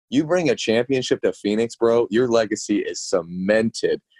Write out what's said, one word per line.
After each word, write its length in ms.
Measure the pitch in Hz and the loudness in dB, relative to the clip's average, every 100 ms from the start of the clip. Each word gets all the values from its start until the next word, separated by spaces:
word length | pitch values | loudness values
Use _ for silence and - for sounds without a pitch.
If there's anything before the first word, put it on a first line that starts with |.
| _ | _
You 140 | 120 | -2
bring 260 | 156 180 160 | 0 0 0
a 60 | 107 | 0
championship 640 | - 113 123 135 123 - | 0 0 0 -2 0 0
to 100 | 98 | 0
Phoenix, 420 | - 101 107 117 - | -2 -2 0 -2 0
bro, 320 | 117 117 117 | 2 2 2
your 200 | 107 127 | 2 2
legacy 500 | 117 110 107 - 104 | 2 2 -2 -2 -2
is 220 | - 90 | -2 -8
cemented. 1000 | - 95 82 90 95 107 113 - 85 76 - _ | -4 -2 -2 -4 0 2 0 -2 -2 -2 -6 _